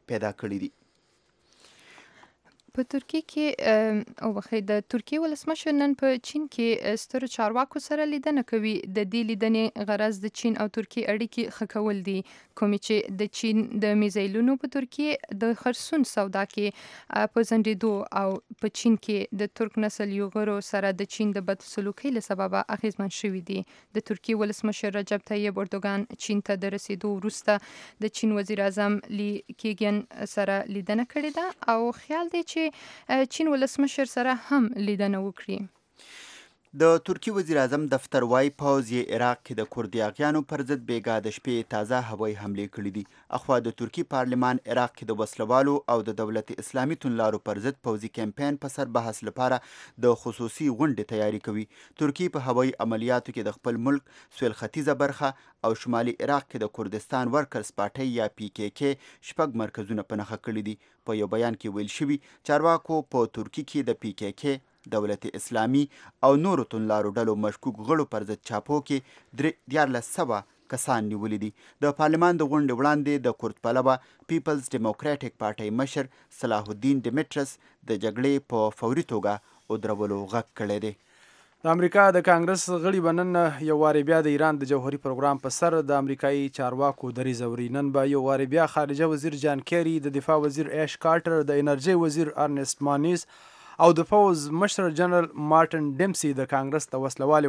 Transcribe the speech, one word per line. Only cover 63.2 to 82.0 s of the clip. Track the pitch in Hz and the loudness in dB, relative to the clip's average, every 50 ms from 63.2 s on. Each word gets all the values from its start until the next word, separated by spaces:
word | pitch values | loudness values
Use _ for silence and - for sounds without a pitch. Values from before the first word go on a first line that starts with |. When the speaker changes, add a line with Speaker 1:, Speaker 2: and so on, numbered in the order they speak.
| 113 110 - | 0 0 -2
Speaker 1:
ترکیې | 113 104 101 - - 143 - | -6 -10 -8 -8 -10 -8 -6
کې | - 147 131 120 | -4 -4 -2 -2
د | 110 - | -2 -4
پی | - 107 95 - | -6 -8 -8 -6
کې | 107 101 98 - | -8 -8 -8 -4
کې، | - 143 135 131 - _ _ _ - - 110 | -4 -4 -4 -4 -6 _ _ _ -10 -4 -2
دولت | 107 104 104 104 - - - - 104 | 0 0 0 -2 -4 -6 -8 -10 -10
اسلامي | - - 120 110 110 120 131 143 143 139 - - - - - _ - | -8 -4 0 0 2 2 4 2 2 0 -4 -12 -20 -20 -4 _ 4
او | 135 139 | 6 6
نورو | 143 165 196 185 139 113 - - | 6 4 2 2 0 0 -2 -4
توندلارو | 110 110 107 107 107 104 104 | -2 0 0 2 0 0 0
ډلو | 98 117 117 110 107 104 107 | -2 0 0 0 0 0 0
مشکوک | 104 101 - - 135 107 107 107 | -2 -4 -4 -6 -8 -6 -6 -2
غړو | 117 160 156 143 - | 0 0 0 0 -2
پر | - 107 107 101 | -4 -6 -6 -6
ضد | 107 - - - | -8 -10 -8 -6
چاپو | 113 104 - - 147 151 139 - | -6 -6 -2 -2 -2 -2 -2 -2
کې | 143 135 - - - - - _ - 117 | -2 -4 -4 -6 -18 -20 -20 _ -6 -2
درې، | 139 160 - _ _ - 135 | -2 -2 -2 _ _ -2 0
دیارلس | 156 147 135 127 120 113 - - | 2 2 2 2 -2 -4 -4 -4
سوه | - 165 127 110 101 98 _ _ _ _ - 131 | -4 -2 -2 -2 -4 -4 _ _ _ _ -8 -6
کسان | 127 - - 127 113 107 104 107 | -4 0 0 2 2 0 -2 -4
نیولي | 104 104 110 107 104 107 | -4 -4 -4 -4 -4 -4
دي. | 107 - _ - - - - 147 | -6 -8 _ -20 -20 -6 -2 0
د | 147 143 - | 0 2 2
پارلمان | 156 156 160 165 175 175 175 | 4 4 4 6 4 4 4
د | 160 156 135 | 2 0 2
غونډې | 143 151 147 135 123 117 | 2 2 2 2 2 2
وړاندې | 139 147 151 151 139 147 147 143 120 | 2 2 2 2 2 0 0 0 0
د | 123 110 - | 0 -2 -2
کورد | 117 110 - - - | -4 -6 -6 -4 -2
پلوه | 117 117 131 123 131 131 127 - - _ _ _ | 0 2 2 4 4 2 2 -2 -8 _ _ _
پیپلز | - 165 165 - 160 147 139 127 - - | -4 -2 -2 0 0 -2 -2 -2 -4 -4
ډیموکراټیک | 123 110 110 107 - - 151 147 143 - 117 - - | -2 -2 -2 -2 -2 -2 -4 -4 -4 -6 -8 -8 -6
پارټۍ | 113 104 107 - 110 104 | -4 -4 -4 -4 -6 -4
مشر | 107 123 135 139 - 151 135 143 _ _ _ _ - - | -2 -2 -2 -2 -2 -4 -6 -6 _ _ _ _ -10 -6
صلاح | - 123 110 107 104 104 104 | -2 0 0 0 -2 -4 -6
الدین | 104 113 135 139 135 113 | -2 2 2 2 2 0
ډیمیټرس | 120 117 147 156 - - 151 139 - - - _ _ _ _ - - | 0 -2 -2 -2 -2 -2 -4 -4 -4 -6 -14 _ _ _ _ -6 -4
د | 113 98 104 | -4 -2 -2
جګړې | 110 107 117 127 139 139 139 - - 123 | -2 -2 0 2 2 2 0 0 -2 0
په | 113 107 107 104 - | 0 2 0 0 -2
فوري | 120 113 131 165 165 - | -2 0 0 0 -2 -2
توګه | 127 104 95 101 104 104 - _ _ _ _ - | -2 -2 0 0 -2 -2 -6 _ _ _ _ -6
ودرولو | 107 110 104 110 107 98 107 101 101 101 101 95 107 | -4 -4 -2 -2 -2 -2 -2 -2 -2 -4 -4 -2 -2
غږ | 117 110 - - - | -4 -4 -4 -6 -6
کړی | 113 101 101 107 104 | -4 -2 -2 -2 -4
دی. | 107 101 - _ _ _ _ - - - - _ _ _ _ - | -6 -8 -10 _ _ _ _ -20 -20 -20 -20 _ _ _ _ 0
Speaker 3:
د | |
امریکا | 165 165 175 180 175 - 202 | 0 2 2 2 4 6 8